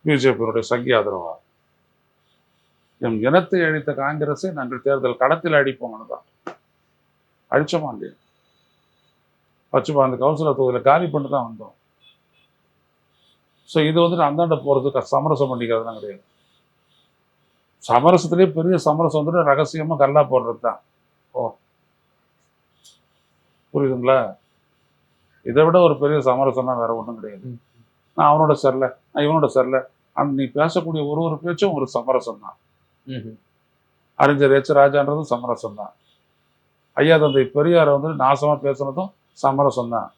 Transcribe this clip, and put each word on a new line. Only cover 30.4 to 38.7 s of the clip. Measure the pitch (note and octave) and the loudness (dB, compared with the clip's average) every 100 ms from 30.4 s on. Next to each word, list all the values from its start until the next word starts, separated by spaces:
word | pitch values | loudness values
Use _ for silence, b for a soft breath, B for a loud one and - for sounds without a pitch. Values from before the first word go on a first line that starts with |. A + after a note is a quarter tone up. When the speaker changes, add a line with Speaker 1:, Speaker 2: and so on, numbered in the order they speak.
| C3 C#3+ | -4 0
Speaker 1:
பேசக்கூடிய | D#3+ F3+ E3 D#3 D3 | 0 0 -4 -4 -4
ஒரு | D3+ E3 | -2 -4
ஒரு | D3+ | -4
பேச்சும் | E3+ E3+ G3 D3+ | -6 -2 -2 -2
ஒரு | B2+ B2 | -4 -4
சமரசம் | A#2+ B2+ A#2+ G#2 G#2 | -2 -2 -4 -14 -18
தான். | - _ _ _ _ C3+ B2+ | -20 _ _ _ _ -14 -14
Speaker 2:
ம்ஹும். | A2 A2+ _ _ _ _ _ _ _ - | -14 -20 _ _ _ _ _ _ _ 0
Speaker 1:
அறிஞர் | C#3+ C#3+ C#3 C#3 | 0 2 2 0
எச் | C3+ C#3+ | 2 2
ராஜான்றதும் | C#3 C#3+ C#3 D3+ D3+ | 2 2 -2 -6 -6
சமரசம் | A#2+ B2 A#2 A2+ G#2 | -8 -6 -8 -10 -12
தான். | G2+ _ _ _ _ _ _ _ _ _ _ - | -16 _ _ _ _ _ _ _ _ _ _ -2
ஐயா | D3 E3 | 4 4
தந்தை | D3 C3+ B2+ C#3+ | 4 2 0 0
பெரியாரை | D#3+ E3+ D3+ C#3 | 2 4 4 2
வந்து | D#3 D3+ C3 | -2 0 0
நாசமா | C#3 D3 D3 | 2 0 0
பேசுனதும் | C#3 | -2